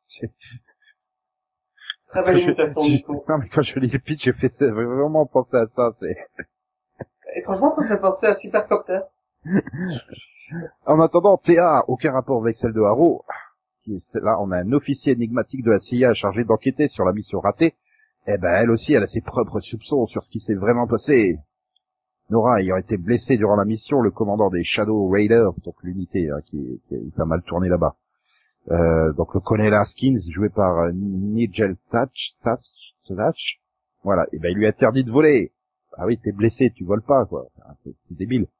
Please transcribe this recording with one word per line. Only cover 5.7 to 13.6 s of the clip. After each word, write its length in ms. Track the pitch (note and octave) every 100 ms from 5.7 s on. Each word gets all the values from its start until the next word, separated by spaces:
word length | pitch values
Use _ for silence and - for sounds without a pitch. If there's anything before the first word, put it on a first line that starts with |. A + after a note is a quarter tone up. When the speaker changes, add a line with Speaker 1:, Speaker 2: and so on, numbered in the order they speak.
| - A#2+ -
Speaker 1:
c'est 160 | E2+ - - - E2+ _ _ _ _ _ - _ -
Speaker 2:
Étrangement, 400 | - - F#3+ C#4+
ça 80 | B3+
me 40 | A3
fait 120 | G3
penser 260 | F#3+ F#3+ G#3+
à 80 |
Supercopter. 680 | G3+ G3 G#3 - G#3+ - C#4+ - _ _ _
Speaker 1:
<laughs> 60 | D3+ F#3+ - C#3 F#3 D3+ - - - _ - E3 B3 _ -
En 140 | D#3
attendant, 360 | D#3+ E3+ G3 F#3
T 200 | - E3+
A, 260 | F3 C3+ -
aucun 240 | B2+ D#3
rapport 280 | C3 B2 B2
avec 160 | A2+ A2+
celle 160 | A#2+
de 80 | A2
Harrow, 440 | G#2 A#2 E3 - - - - _